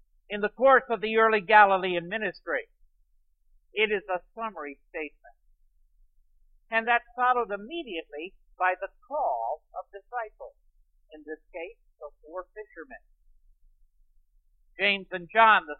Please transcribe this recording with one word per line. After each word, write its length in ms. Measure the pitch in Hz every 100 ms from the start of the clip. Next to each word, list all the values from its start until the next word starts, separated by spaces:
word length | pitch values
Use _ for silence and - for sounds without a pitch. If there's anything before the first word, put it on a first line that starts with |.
| _ _ -
in 140 | 208
the 60 | 202
course 360 | - 269 254 254
of 100 | 220
the 160 | 214 220
early 240 | 226 214
Galilean 680 | 175 214 202 190 185 175 170
ministry. 600 | 214 202 - - 139 - _ _ _ _ _ _ _ _ _ _
It 180 | 196 214
is 180 | 208 -
a 140 | 180 -
summary 440 | - 226 180 147 139 _
statement. 480 | 170 151 _ - _ _ _ _ _ _ _ _ _ _ _ _ _ -
And 180 | 226 226
that's 180 | 233 -
followed 380 | - 247 247 220
immediately 800 | 202 214 339 269 170 - 147 175 _ _ -
by 160 | 185
the 140 | 185 196 _ -
call 560 | 294 208 120 113 151 _ -
of 140 | -
disciples, 640 | 196 _ 247 220 - 120 _ _ _ _ _ _
in 100 | 156
this 160 | 151 156 _
case, 260 | 175 175 466 _ _
the 100 | 147 _
four 220 | - 180 180
fishermen. 480 | 214 208 170 143 113 _ _ _ - _ _ _ _ _ _ _ _ _ _ _ _ _ -
James 300 | 202 196 185
and 160 | 185 170
John, 360 | 220 226 202 156
the 100 | 147